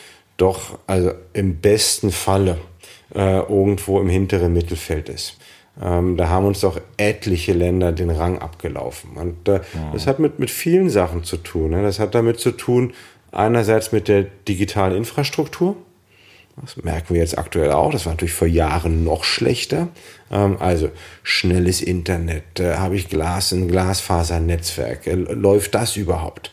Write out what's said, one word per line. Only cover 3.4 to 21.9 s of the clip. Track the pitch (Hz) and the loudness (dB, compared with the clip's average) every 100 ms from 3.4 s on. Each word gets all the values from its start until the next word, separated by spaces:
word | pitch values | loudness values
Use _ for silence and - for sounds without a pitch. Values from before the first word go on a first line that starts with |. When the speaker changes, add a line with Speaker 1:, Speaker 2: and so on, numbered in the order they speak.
Speaker 1:
irgendwo | 92 101 98 98 - 98 | 2 2 2 2 0 0
im | 95 | 2
hinteren | 95 95 98 87 | 2 2 2 2
Mittelfeld | 85 82 82 - 78 73 | 2 0 -4 -6 -6 -6
ist. | 67 - - - - _ - | -10 -12 -14 -20 -20 _ -10
Ähm, | 90 87 90 87 | -2 0 2 2
da | 82 | 2
haben | 92 98 | 2 2
uns | 98 | 2
doch | 98 85 - - | 0 -2 -8 -2
etliche | 104 104 104 87 92 | 0 0 -2 -2 0
Länder | 87 87 92 87 | 2 2 2 2
den | 85 87 | 0 0
Rang | 80 87 90 | 0 0 -2
abgelaufen. | 80 82 80 67 64 - - 65 | -6 -10 -8 -8 -8 -10 -14 -10
Und, | 85 82 - | -8 -4 0
äh, | 98 | 0
Speaker 2:
Ja. | - 80 78 | 0 -8 -6
Speaker 1:
das | 76 78 | -2 0
hat | 135 | 2
mit, | 151 - | 0 0
mit | 127 | -4
vielen | - 170 180 185 | -4 2 4 4
Sachen | 101 87 85 | 2 2 0
zu | 82 85 | -6 -8
tun, | - 85 78 | -6 -2 0
ne? | 85 | 2
Das | 104 98 | 0 0
hat | 104 | 0
damit | 117 117 113 | 2 2 2
zu | 127 | -2
tun, | 120 - 123 123 - - - _ | -2 0 2 0 -4 -20 -20 _
einerseits | - 107 120 104 110 - | -2 2 4 4 2 2
mit | 110 95 | 0 2
der | 101 98 - - | 2 2 -4 -6
digitalen | 92 101 107 95 92 | -2 -2 0 0 0
Infrastruktur, | 117 - 139 - 143 - 175 202 - _ _ _ _ - _ - | -2 -2 -2 -2 -4 -2 -2 -2 -10 _ _ _ _ -20 _ -20
das | - - | -16 -10
merken | 85 80 82 | -6 -4 -2
wir | 85 | 0
jetzt | 82 - | 0 -2
aktuell | 82 85 73 | -4 0 2
auch. | 71 151 | 4 2
Das | 135 | 0
war | 85 | -2
natürlich | 80 85 | -2 -2
vor | - 85 | 0 2
Jahren | 82 78 78 82 82 | 2 2 0 0 0
noch | 82 80 | 0 0
schlechter. | - - 120 123 - 151 170 - - - - | -2 0 0 0 -2 -2 -2 -6 -20 -20 -4
Ähm, | 101 101 92 | 2 2 2
also | 90 85 78 - - - | 0 2 0 -4 -16 -12
schnelles | - - 92 90 90 92 | -4 -2 2 2 2 0
Internet, | - | -2